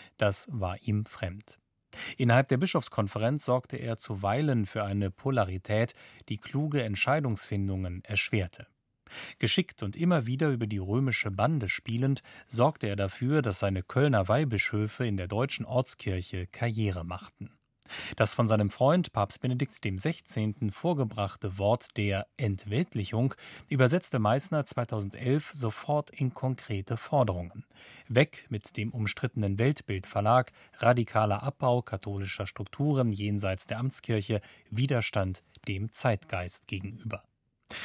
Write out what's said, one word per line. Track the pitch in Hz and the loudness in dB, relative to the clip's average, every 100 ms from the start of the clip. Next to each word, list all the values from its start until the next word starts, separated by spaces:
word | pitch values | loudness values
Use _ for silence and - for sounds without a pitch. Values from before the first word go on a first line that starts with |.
| - - | -14 0
das | 104 95 - | 0 0 -4
war | 131 92 95 | -4 -4 -4
ihm | - 104 110 | -2 -2 -2
fremd. | - 90 95 - - _ _ _ - - - | -6 -8 -8 -16 -20 _ _ _ -14 -10 0
Innerhalb | 123 120 135 | 4 6 6
der | 131 | 2
Bischofskonferenz | 185 160 - - 104 104 113 147 | 2 0 -2 -2 -2 0 0 0
sorgte | - 123 - 127 | 0 0 -2 -8
er | 120 - | -6 -6
zuweilen | - 104 98 117 151 123 | -6 -4 0 2 2 2
für | 101 110 | 2 -2
eine | 101 101 98 | -2 0 0
Polarität, | - 135 127 95 92 - 107 117 - - - - | -2 -2 0 0 -2 -2 0 0 -2 -20 -18 -10
die | 107 | -10
kluge | - 135 151 143 | -6 -2 0 0
Entscheidungsfindungen | 110 98 - 151 139 104 - 101 98 95 92 90 | -2 0 2 2 2 -2 -2 -2 0 -2 -4 -6
erschwerte. | - 104 - 110 87 - - _ _ _ - - - - | -4 -2 0 0 -2 -6 -20 _ _ _ -20 -16 -14 -2
Geschickt | 113 - 175 - | 0 2 0 -2
und | 101 | -8
immer | - 170 170 | 0 2 2
wieder | 117 131 156 | 2 0 0
über | 127 113 | 0 -2
die | 104 | -2
römische | 92 113 135 113 110 | 0 0 2 0 -2
Bande | 98 117 156 101 | 0 2 2 -2
spielend, | - - 113 135 135 - - - | -4 -4 -2 0 0 -4 -20 -6
sorgte | 110 131 - 110 | 4 4 4 -4
er | 98 | -2
dafür, | 98 - 123 151 | -2 -2 0 2
dass | 123 92 | 2 2
seine | 101 95 | 0 0
Kölner | - 127 143 117 92 | 0 2 4 4 4
Weihbischöfe | 117 151 104 - 104 107 - 123 | 2 2 0 0 0 -2 0 0
in | 98 | 0
der | 90 | -2
deutschen | 104 139 - - | -2 -2 -2 -2
Ortskirche | 123 131 - - 92 90 92 90 | 0 0 -2 -4 -4 -4 -6 -8
Karriere | - 120 110 104 87 | -4 -2 0 0 0
machten. | 85 90 - - - _ _ _ - - - - | -6 -10 -12 -16 -16 _ _ _ -16 -12 -6 2
Das | 110 | 2
von | - 117 | 4 4
seinem | 110 104 | 6 4
Freund | - 131 180 175 | 4 4 4 2
Papst | - 101 - | 0 -2 0
Benedikt | 127 127 139 - | -2 -2 -4 -4
dem | 107 92 | -4 -2
Sechzehnten | 151 170 - - 107 104 107 | -4 -4 -6 -2 -2 0 -4
vorgebrachte | - 175 160 120 107 98 - 101 92 | -2 -2 0 0 -2 -4 -4 -8 0
Wort | 101 120 - - | 2 2 0 -2
der | 101 98 - - | 0 0 -4 -4
Entweltlichung | 117 95 101 110 180 - 95 110 131 - - - - | -2 -2 -2 -2 -2 -2 -2 0 0 -2 -18 -16 -2
übersetzte | 139 127 170 - 131 | 4 6 4 0 2
Meissner | 104 131 - 156 | 2 2 2 -2
zweitausendelf | 139 - 117 110 101 - 127 147 - | -2 -4 -4 -4 -4 -4 0 0 -2
sofort | 147 117 - - 147 147 | -4 -4 -4 -2 -2 -2
in | - 131 | -2 -4
konkrete | - 127 127 - 101 98 113 | -2 -4 -4 -4 -6 -4 -6
Forderungen. | - 147 113 87 87 101 - - - - - | 0 2 2 0 -4 -10 -18 -20 -20 -20 0
Weg | 120 147 - - | 2 2 0 -8
mit | 107 - - | -8 -8 -6
dem | 110 | -6
umstrittenen | 117 107 - 123 - 104 98 | -2 -4 -2 -4 0 0 2
Weltbildverlag, | 120 151 - 98 - 107 104 123 127 - - - | 2 0 -4 -6 -4 0 6 6 4 -6 -20 2
radikaler | 117 123 113 110 107 101 | 4 6 4 2 2 2
Abbau | 131 - 131 123 | -2 -2 2 2
katholischer | - 101 - 98 95 - 95 | 0 -8 -6 -6 -6 -6 -8
Strukturen | - 101 - 143 139 120 | -8 -10 -2 0 2 2
jenseits | 101 104 104 98 95 - | 0 -2 0 -2 -4 -4
der | 113 | -4
Amtskirche, | 131 - - 113 101 107 - - - | -4 -4 0 0 2 -2 -4 -20 -8
Widerstand | 107 135 127 107 104 95 92 _ - - | -2 0 0 0 0 -2 -4 _ -16 -6
dem | 98 110 | -4 -4
Zeitgeist | - 131 107 - 92 90 - - | 0 0 0 -2 -6 -6 -10 -8
gegenüber. | 98 98 110 110 - - _ _ _ - - | -8 -8 -10 -8 -10 -12 _ _ _ -16 -12